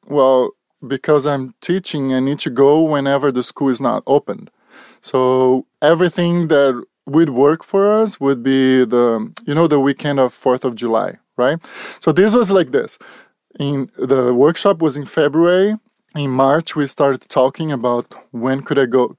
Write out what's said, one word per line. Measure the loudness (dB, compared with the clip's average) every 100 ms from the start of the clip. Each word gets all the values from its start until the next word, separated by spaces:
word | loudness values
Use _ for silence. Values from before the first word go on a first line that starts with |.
| -6 0
"Well, | 2 2 0 -6 _ _ -10
because | -6 0 0 0
I'm | -4 -6 -10 -4
teaching, | -4 -4 -6 -2 -2
I | -2
need | -4 -4
to | 2
go | 4 4 2
whenever | 0 0 0 0
the | -2
school | -4 -2 -2
is | -2
not | -2 -2 0
open." | 0 0 -12 -16 _ _ -20 -20 _
So | -6 -2 0 2 2 0 -4 -2
everything | 0 2 0 -2 -2 -2 0
that | 2 2 0 -8 _ -2
would | 0 2
work | 2 2 2
for | -2 0 2 2
us | 0 -2
would | -2 0
be | 0 2 2 2
the, | 2 2 2 0 -6 -10 -4
you |
know, | 0 2
the | 2 0
weekend | -2 -4 0
of | -2
fourth | -2 -2 -2 -2
of |
July, | -4 -2 -2 -4 -8 _ -4
right? | -2 -2 -8 -18 -18 -6
So | 0
this | 2 4
was | 2 2
like | 2 2
this. | -2 -4 -10 -20 -20 _ _ _ -8
In, | -4 -4 -6 -6
the | 0 0 2
workshop | 4 2 2 0 0
was | -2 -2
in | -6
February. | -2 0 2 2 2 2 -2 _ _ _ -6
In | -4
March, | 0 2 0 -2
we | -4 -4
started | 0 0 -2 -4
talking | 0 0 -2 -6
about | -4 -2 -2 -6 -14 -16
when | -8 -4 -4
could | -2 0
I | 2
go, | 2 0